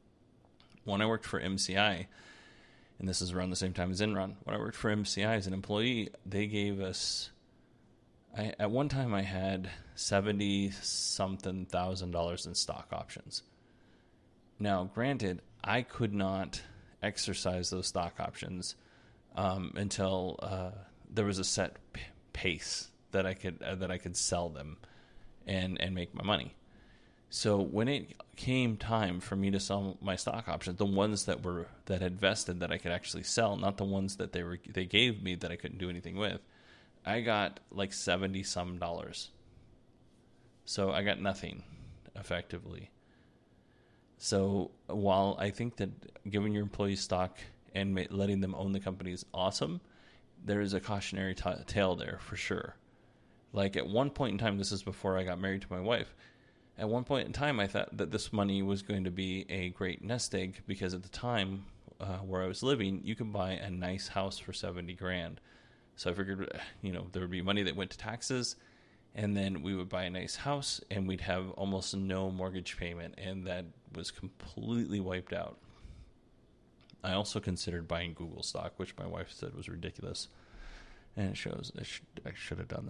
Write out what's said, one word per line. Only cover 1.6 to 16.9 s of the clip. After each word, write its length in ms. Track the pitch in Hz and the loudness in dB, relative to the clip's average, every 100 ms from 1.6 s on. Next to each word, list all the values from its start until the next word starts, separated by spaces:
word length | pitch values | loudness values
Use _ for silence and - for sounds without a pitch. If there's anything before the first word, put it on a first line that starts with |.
| - 95 | 2 4
I, 320 | 107 87 98 - - - - - - - - - | 4 4 -4 -12 -20 -20 -20 -20 -20 -20 -20 -6
and 100 | 92 | -2
this 120 | 90 | 0
is 100 | 90 | 0
around 180 | 90 92 | 0 0
the 60 | 90 | 0
same 160 | 92 | 0
time 180 | 90 90 | 0 0
as 100 | 92 | 2
Enron, 360 | 107 98 95 98 | 2 2 -2 -4
when 100 | - | -4
I 40 | 104 | -2
worked 180 | 110 - | -2 0
for 140 | 117 | 2
M 140 | 104 | 2
C 200 | 101 95 | 2 2
I 100 | 107 | 4
as 120 | 110 95 | 4 2
an 60 | |
employee, 580 | 95 95 104 120 117 101 - | -2 0 2 4 2 0 -6
they 220 | 95 101 104 | -4 0 2
gave 340 | 104 101 98 | 2 2 0
us, 500 | 95 90 - - - - _ - - - - - - - - 107 | -2 -2 -2 -2 -4 -12 _ -20 -20 -20 -20 -20 -20 -20 -10 -4
I, 180 | 107 - | -2 2
at 120 | 104 | 2
one 180 | 123 147 | 4 2
time 260 | 135 123 | 2 2
I 80 | 98 | 2
had 480 | 98 95 95 95 95 - - | 2 0 2 0 -2 -8 -12
seventy-something 1700 | - - 98 104 101 101 98 98 98 - - - - 95 95 92 92 90 | -4 4 4 6 4 4 4 2 0 -2 0 0 2 0 0 -2 -4 0
thousand 440 | 90 92 92 90 | 0 0 0 -2
dollars 360 | 85 85 87 80 | 0 0 0 -2
in 80 | |
stock 340 | 87 - - - | -2 -2 -2 -6
options. 500 | 80 - - - - - - - - - - - - - - - - | -8 -8 -12 -8 -8 -8 -20 -20 -20 -20 -20 -20 -20 -20 -20 -16 -2
Now, 320 | 104 95 95 | 2 2 0
granted, 480 | 110 131 131 98 90 - - | 0 0 2 0 -2 -8 -8
I 200 | 98 117 | 0 0
could 300 | 123 - 113 | 0 0 2
not 500 | 101 95 95 92 - - - - | 2 2 0 -2 -6 -12 -18 -20